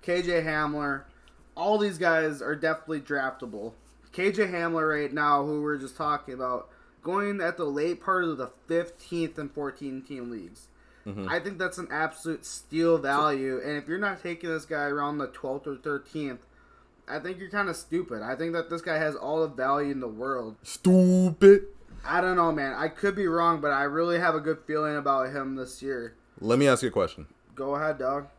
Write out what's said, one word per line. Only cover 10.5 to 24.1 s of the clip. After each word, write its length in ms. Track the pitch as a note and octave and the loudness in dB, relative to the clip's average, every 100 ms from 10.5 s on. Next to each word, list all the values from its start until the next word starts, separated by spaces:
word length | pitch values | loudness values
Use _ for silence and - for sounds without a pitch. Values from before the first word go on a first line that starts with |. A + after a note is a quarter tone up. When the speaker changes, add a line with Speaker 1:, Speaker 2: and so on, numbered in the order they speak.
| - - _ _ _ - | -20 -20 _ _ _ -12
Speaker 2:
Mm-hmm. 220 | G2+ F#2+ | -8 -4
Speaker 1:
I 120 | E3+ | -4
think 180 | G3 F3+ | -4 -6
that's 200 | F3+ F3+ | -6 -6
an 100 | F3 | -8
absolute 540 | D3+ D#3+ - E3 D#3+ | -4 -4 -4 -8 -8
steal 520 | - - - D#3 E3 E3 | -8 -14 -6 2 4 4
value. 640 | C#3 C#3+ D3+ C#3 C3 B2+ | 2 2 2 2 -2 -4
And 120 | C#3+ D3 | -4 -6
if 120 | C#3+ | -4
you're 100 | F3 | -4
not 240 | G3+ F#3 | -4 -4
taking 280 | F3+ E3+ F3 | -8 -8 -6
this 140 | D#3+ D3+ | -6 -4
guy 180 | D#3 | -4
around 340 | D3 D3 D3 D3+ | -2 -2 -2 -4
the 80 | B2+ | -6
twelfth 380 | - C3+ C#3 D3 | -8 -6 -6 -6
or 100 | C3 | -8
thirteenth, 680 | D3+ C#3+ - D#3+ C#3+ B2 - _ _ _ _ _ - | -4 -6 -6 -8 -8 -8 -16 _ _ _ _ _ -10
I 100 | D3+ | -8
think 200 | F3+ F3+ | -8 -10
you're 100 | F#3 | -6
kinda 260 | G#3 G3 | -2 -2
stupid. 480 | D#3+ - E3 F3+ A2+ | -4 -4 -4 -2 -6
I 140 | G#2+ C3 | -6 -4
think 160 | E3 | -2
that 180 | E3+ E3 | -2 -2
this 120 | E3 | -6
guy 160 | E3 D#3 | -2 0
has 180 | D#3+ C#3+ | 0 -2
all 240 | C3+ D#3 | -2 0
the 80 | D#3+ | 0
value 420 | B2+ C3 C#3+ C#3+ | 0 0 2 0
in 100 | C#3 | -2
the 60 | B2 | -6
world. 480 | G#2+ C3 C3 A2+ G#2+ | -6 -4 -4 -6 -12
Speaker 2:
Stupid. 1000 | - - F#3 F#3 F3+ F#3 F#3 D#3+ G3 G3+ - - - - | -12 0 6 8 8 6 4 10 10 10 8 -14 -20 -14
Speaker 1:
I 160 | - E3+ | -4 0
don't 160 | F#3 F3+ | 2 4
know, 160 | E3+ | 4
man. 220 | D#3 C3+ B2 | 2 -2 -2
I 120 | D#3 | -4
could 280 | D#3+ G3+ F#3+ | 0 -2 0
be 100 | F#3+ | 0
wrong, 340 | E3 E3+ D#3+ | 4 4 4
but 120 | D3 | 2
I 100 | C#3 | 2
really 340 | C#3+ D3+ E3+ | 0 0 2